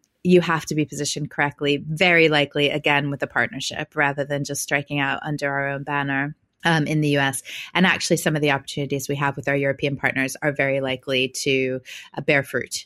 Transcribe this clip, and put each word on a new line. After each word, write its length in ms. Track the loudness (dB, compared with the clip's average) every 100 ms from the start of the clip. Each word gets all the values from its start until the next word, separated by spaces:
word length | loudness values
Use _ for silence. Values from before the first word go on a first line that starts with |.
| _ _
you 200 | 4 6
have 240 | 6 0 -2
to 80 |
be 100 | -2
positioned 460 | -2 -4 -6 -6 -6
correctly, 520 | -2 -2 0 0 0 -2
very 400 | 2 4 6 6
likely, 400 | 4 2 2 0
again, 400 | 2 2 2 0
with 140 | -4
a 40 | -4
partnership 720 | -2 -2 -4 -8 -8 -6 -2
rather 260 | 0 0
than 220 | -2 -4
just 160 | -4 -6
striking 380 | -2 -4 -2 -2
out 180 | -2 -4
under 280 | -4 -4 -4
our 200 | -2 -4
own 120 | -4
banner, 540 | -4 -2 -2 -2 -4 -8 _ _
um, 220 | 0 2 2
in 140 | 2
the 80 | 2
U 80 | 2
S. 220 | 2 -2 -8 -12 -6
And 120 | 2 2
actually, 320 | 2 2 0
some 180 | 2 2
of 60 |
the 80 | 2
opportunities 580 | 0 -2 -6 -4 -4 -4
we 80 | -2
have 200 | -2 -2
with 120 | -2
our 80 | 0
European 400 | 0 -2 -2 0
partners 400 | -2 0 -4 -2
are 100 | -2
very 280 | 0 0 0
likely 480 | -2 -4 -2 0 -2
to, 520 | -2 0 0 0 -4 -10 -18 -14 -6
uh, 40 |
bear 220 | 2 2
fruit, 420 | 2 -4 -6 -10